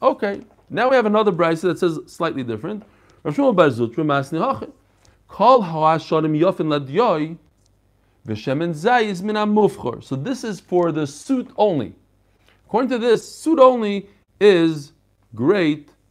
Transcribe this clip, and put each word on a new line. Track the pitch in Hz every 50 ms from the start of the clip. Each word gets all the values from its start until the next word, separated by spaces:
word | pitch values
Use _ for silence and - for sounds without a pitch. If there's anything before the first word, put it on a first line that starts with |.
Okay, | - 262 294 - - 202 202 - - - _ _ _ _
now | - 175 233 254
we | 269
have | 254 226
another | 214 208 214 220 208
brisa | 180 160 175 165 165 160
that | - 180 160 139
says | 185 175 160 151 - -
slightly | - - 175 165 - 139 127
different. | 117 110 107 113 170 214 208 - _ _ _ _ _ _ _ _
Rav | 156 151
Shmuel | - 285 269 226
bar | 175 165 147
Zutra, | 120 113 120 113 - - 160
Masni | 151 139 139 135 139 - 160
Hachin. | 170 269 269 - - - - _ _ _ _ _ _ _ _ _ _ _
Kol | - - 196 233 269 254
Ha'ashonim | 202 170 160 156 156 156 160 160 147 - 170 160 156 156 156 151
Yafin | 170 190 185 - 175 156
L'Dyoy, | 151 147 139 131 135 180 240 233 180 156 151 160 170 - _ _ _ _ _ _ _ _ _ _ _ _ _ _ _ _ _ -
V'Shemen | 110 107 - 139 135 147 170 175 170
Zayis | 147 160 226 247 247 220 214 202 175 185
Min | 214 214 214
HaMuvchor. | 214 214 208 214 208 196 202 - - 123 113 110 113
So | - 135
this | 131 139 240 277 262 -
is | 226 196 -
for | - _ 185 175 175 170
the | 156 156 151 139
suit | - - - - 269 254 233 - -
only. | - 208 214 175 143 110 87 - _ _ _ _ _ _ _ _ _ _ _ _ _ _ _
According | - 220 269 226
to | 254 233
this, | 220 247 220 220 - - -
suit | - - 311 320 277
only | 254 262 254 240 220 208 202 196 196 - _ _ _ _ _ _
is | 190 208 196 170 165 165 160 151 139 - _ _ _ _ _ _ _ _ -
great | 107 120 151 202 202 175 151 147 151 147 - _ _ _ _